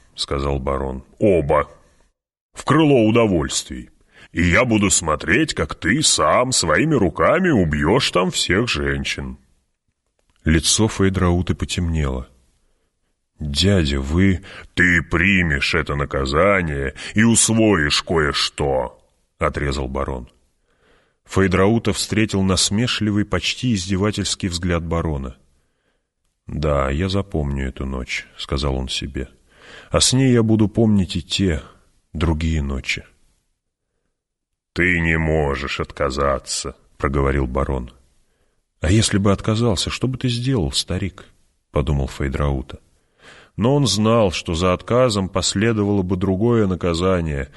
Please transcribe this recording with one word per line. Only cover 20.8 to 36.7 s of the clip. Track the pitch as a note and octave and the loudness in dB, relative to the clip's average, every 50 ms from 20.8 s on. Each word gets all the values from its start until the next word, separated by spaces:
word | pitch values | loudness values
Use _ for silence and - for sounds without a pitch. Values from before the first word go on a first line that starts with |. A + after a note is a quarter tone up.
| _ _ _ _ _ _ _ _ _ - | _ _ _ _ _ _ _ _ _ -4
Фейдраута | - F#2+ F#2+ F#2 F2+ F#2+ F#2+ G#2 A#2 A#2 - G#2+ F#2 | 0 2 2 4 4 4 4 4 2 2 0 -2 -2
встретил | - - - G2+ G#2+ A2 G2+ - G2 | -2 -4 -2 0 0 0 0 0 0
насмешливый, | F#2+ F#2+ F#2 E2+ - - G2 G#2+ B2 B2 - - G#2+ G#2+ G2+ G#2 G2+ | 2 2 2 0 0 0 0 -2 0 -2 -2 -2 -2 0 0 0 0
почти | - - - - - - - B2+ B2+ A2+ | -2 -2 -4 -2 -4 -6 -2 -2 -2 -2
издевательский | F#2+ F2 F#2+ G2 F2+ G#2 G#2+ - G#2+ F#2+ - - - - F#2 | -2 -2 -2 -2 0 0 0 0 -2 -4 -4 -4 -4 -4 -6
взгляд | F2 E2+ F#2 F2 E2+ E2 E2+ | -4 -4 -2 -2 -2 -2 -2
барона. | D#2+ E2+ E2 E2 E2 D2 C2+ C2+ B1+ - - _ _ _ _ _ _ _ _ _ _ _ _ _ _ _ _ _ _ _ _ _ | -2 -4 -2 -2 -2 -4 -4 -6 -10 -12 -16 _ _ _ _ _ _ _ _ _ _ _ _ _ _ _ _ _ _ _ _ _
«Да, | - - D2 D2+ D2+ D2 C#2 C2+ C2+ | -10 -6 -4 -2 0 0 0 0 -2
я | C#2 D2+ F#2 | -2 -2 -2
запомню | F#2+ F#2+ G2+ F#2+ - - D#2+ D2 C#2 C#2 C2+ C2+ C2 | -2 -2 -4 -4 -4 -4 -4 -4 -2 -4 -4 -4 -6
эту | - - C2+ | -6 -8 -8
ночь», | C2 C2+ B1+ B1+ - - - - - _ | -6 -6 -8 -8 -8 -10 -10 -10 -14 _
сказал | - - - D2 C2+ D2 C#2 C2 | -16 -8 -6 -4 -2 -2 -2 -2
он | C2 C2 C2 | -4 -4 -6
себе. | - - - C#2 C2+ C2 B1+ - _ _ _ _ _ _ - - - - - - | -8 -8 -8 -8 -8 -10 -10 -10 _ _ _ _ _ _ -20 -20 -20 -20 -8 -4
«О | - - | 0 0
сне | - - B2+ C3 C3+ C3 B2 | 2 2 2 2 4 4 4
я | A#2 A2 | 4 4
буду | A2 A2 A2 G#2+ | 4 4 4 2
помнить | F#2+ - A2+ A#2 A2 G#2 G2 F2+ - - | 2 2 2 4 4 4 2 2 0 -4
и | F2 | -6
те, | - - - - G2+ F2+ D#2 C#2+ - - - _ _ _ _ _ _ _ | -6 -4 -2 0 0 0 0 -2 -6 -12 -20 _ _ _ _ _ _ _
другие | - D#2 E2 E2 D#2 D2+ E2 D#2+ D#2+ D2+ | -6 -2 0 0 0 0 0 0 0 0
ночи». | C#2 C#2 C#2 C2 - - - - - _ _ _ _ _ _ _ _ _ _ _ _ _ _ _ _ _ _ _ _ _ _ _ _ _ _ _ _ _ _ _ _ _ _ | -2 -2 -6 -6 -6 -6 -8 -8 -8 _ _ _ _ _ _ _ _ _ _ _ _ _ _ _ _ _ _ _ _ _ _ _ _ _ _ _ _ _ _ _ _ _ _
«Ты | E2 F2 F2+ F2+ E2+ | 0 2 2 2 2
не | E2 E2 D#2+ | 2 2 2
можешь | D#2+ D#2+ D#2 D#2 D#2+ D2 C#2 C#2 C2 C#2 C2+ - - | 2 2 0 0 0 0 0 -2 -4 -6 -8 -6 -8
отказаться», | D2+ - - - D2 C#2 C2 C#2+ C#2 C#2 C2+ - - - - - - C2+ | -8 -8 -4 -4 -4 -2 0 0 0 0 0 -2 -6 -8 -8 -8 -8 -10